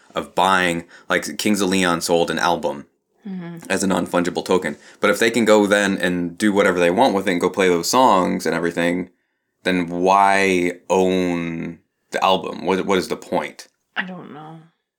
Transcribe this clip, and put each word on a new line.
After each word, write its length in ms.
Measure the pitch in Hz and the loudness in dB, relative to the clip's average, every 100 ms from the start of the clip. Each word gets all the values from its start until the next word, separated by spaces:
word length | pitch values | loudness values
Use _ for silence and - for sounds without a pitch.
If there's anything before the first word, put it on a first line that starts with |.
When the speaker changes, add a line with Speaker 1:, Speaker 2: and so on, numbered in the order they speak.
| _ - | _ -10
Speaker 1:
of 180 | 78 | -6
buying, 520 | - 92 95 90 85 - - - | 0 2 2 0 -2 -8 -16 -4
like, 280 | 90 - - | -4 -4 -6
Kings 240 | 107 101 | -2 0
of 80 | 95 | 0
Leon 300 | 95 92 85 | 0 0 0
sold 300 | 82 85 85 | 0 0 0
an 80 | 80 | 0
album 480 | 82 82 78 71 69 _ _ _ 208 | 0 0 -4 -8 -14 _ _ _ -14
Speaker 2:
Mm-hmm. 320 | 185 170 170 - | -12 -12 -14 -6
Speaker 1:
as 120 | 95 | -4
a 40 | - | -2
non-fungible 560 | 92 85 90 87 80 | -2 -2 -2 -2 -4
token. 320 | - 92 82 73 - - | 0 0 -2 -10 -16 -4
But 100 | 101 | 0
if 80 | 101 | 2
they 140 | 113 | 2
can 140 | 120 107 | 2 4
go 200 | 107 101 | 6 6
then 320 | 101 101 98 | 2 2 0
and 400 | 92 90 87 85 | -2 -2 -4 -2
do 140 | 107 | 0
whatever 260 | 98 101 90 | 2 2 4
they 140 | 87 | 2
want 220 | 92 131 | 4 2
with 120 | 98 95 | 2 0
it 60 | |
and 80 | 87 | 0
go 100 | 90 | 0
play 200 | - 92 | 2 2
those 200 | 87 85 | 2 2
songs 560 | 123 127 98 92 92 87 | 2 4 4 2 -2 -2
and 80 | |
everything, 580 | 82 85 85 85 90 87 _ _ _ _ _ | -2 -2 -2 -2 -2 -6 _ _ _ _ _
then 240 | 95 90 85 | -2 -2 -2
why 880 | 87 90 98 98 98 95 92 87 - - | -2 2 4 4 4 2 2 0 -4 -2
own 920 | 92 92 92 90 85 85 82 85 82 _ _ _ | 2 2 2 0 -2 -6 -8 -10 -12 _ _ _
the 100 | - | -2
album? 440 | 95 95 - - - | 2 2 -2 -6 -2
What, 200 | 95 87 | -2 0
what 120 | 95 | -2
is 100 | 80 | -2
the 80 | 82 | -8
point? 540 | - 87 73 - - _ _ - | -4 -6 -6 -12 -20 _ _ -10
Speaker 2:
I 80 | |
don't 300 | 185 180 - | -10 -10 -16
know. 260 | 147 156 160 165 _ _ | -18 -18 -20 -20 _ _